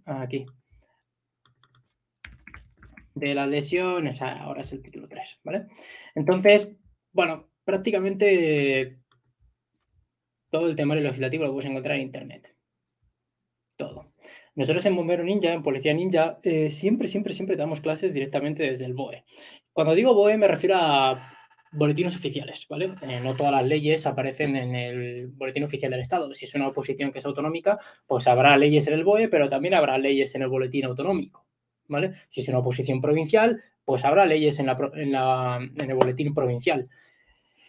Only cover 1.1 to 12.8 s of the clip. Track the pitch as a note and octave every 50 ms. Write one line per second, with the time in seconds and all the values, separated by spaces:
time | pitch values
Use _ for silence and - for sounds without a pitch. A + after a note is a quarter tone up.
1.1 | _ _ _ _ _ _ _ _ _ _ _ _ _ _ _ _ _ _ _ _
2.1 | _ _ - - - _ _ - - - - _ _ _ - - - - _ _
3.1 | - C#3 C#3+ C#3+ C#3+ C#3 C#3 C#3 C#3+ D3 D3 D3 F3 F3 F#3 F#3 F3+ F3 D#3 C#3
4.1 | B2+ - C3+ C3 - - - C#3+ C#3 C#3 C#3 - - C3 - - - - - -
5.1 | - - - - - _ - D3+ E3+ G#3+ - - - - - - - - - -
6.1 | - D#3 D3 D#3+ F3+ F#3 F#3+ G#3 G#3 G#3 G#3 - - _ _ _ _ _ _ _
7.1 | - - F3 E3 D#3+ - - _ _ _ - - F#3+ F#3+ F#3+ A#3 G#3 F#3+ F#3 G3
8.1 | G3 F#3+ G#3 G3+ G3 F3 E3 D#3 D3+ D3 C#3 C#3 C3+ C3 C3 C3 C3 - _ _
9.1 | _ _ _ _ _ _ _ _ _ _ _ _ _ _ _ _ _ _ _ _
10.1 | _ _ _ _ _ _ _ - - D#3 E3+ E3+ D#3 D3+ D3 C#3+ D3+ D#3 D3 C#3
11.1 | B2+ B2+ C3 C3 C3+ D#3+ D#3 C#3 C3+ C#3 C#3 C#3+ C3+ C3 B2+ C#3+ D3 C#3 C3+ C3+
12.1 | C3+ C3+ - - - - _ - _ _ _ _ _ _